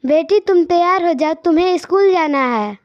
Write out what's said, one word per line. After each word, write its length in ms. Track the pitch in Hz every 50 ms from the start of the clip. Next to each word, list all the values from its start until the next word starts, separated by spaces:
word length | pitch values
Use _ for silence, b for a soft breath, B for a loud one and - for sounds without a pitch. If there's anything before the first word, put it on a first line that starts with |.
| -
बेटी, 340 | 254 294 311 330 320 392 415
तुम 240 | 403 - 381 359 330
तैयार 420 | 330 349 339 349 349 370 381 339
हो 80 | 349 330
जाओ, 200 | 247 302 302 320
तुम्हें 440 | 311 - 349 330 311 359 370 359
स्कूल 360 | 349 - - 349 392 403 392 370
जाना 440 | 359 320 302 285 277 269 247 240
है। 200 | 220 208 208 202 196